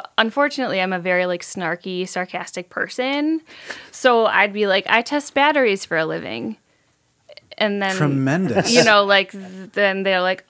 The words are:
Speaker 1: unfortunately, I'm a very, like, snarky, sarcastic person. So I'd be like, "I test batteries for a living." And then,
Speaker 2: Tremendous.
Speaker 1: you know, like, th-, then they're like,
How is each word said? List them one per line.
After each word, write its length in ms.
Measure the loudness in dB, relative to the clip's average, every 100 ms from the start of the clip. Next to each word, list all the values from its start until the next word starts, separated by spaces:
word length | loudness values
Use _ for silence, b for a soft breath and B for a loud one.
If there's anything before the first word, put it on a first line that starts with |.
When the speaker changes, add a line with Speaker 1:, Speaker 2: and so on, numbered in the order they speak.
| -2 -2
Speaker 1:
unfortunately, 600 | 0 0 -2 0 -2 0
I'm 120 | -2
a 60 | -2
very, 260 | 0 0 0
like, 160 | -4
snarky, 680 | -6 -6 -4 -4 -6 -6 -4
sarcastic 600 | -6 -6 -8 -10 -12 -10
person. 720 | -8 -6 -4 -4 -2 -2 -4 B B B B B
So 340 | 0 4 4 4
I'd 260 | 2 0
be 140 | 0 0
like, 200 | 0 2
"I 140 | 0
test 320 | 0 -4 -2
batteries 500 | 2 2 4 2 0
for 120 | -2 -2
a 100 | -2
living." 500 | -4 -8 -8 -8 -12 _ _ _ _ _ _ _ -20 _ -4
And 240 | -2 0
then, 120 | -2
Speaker 2:
Tremendous. 760 | 0 0 2 0 0 2 0 4
Speaker 1:
you 100 | 4
know, 200 | 6 6
like, 280 | 6 2 2
th-, 400 | -10 -16 -18 -8
then 300 | 0 0 2
they're 200 | 0 0
like, 220 | 0 -2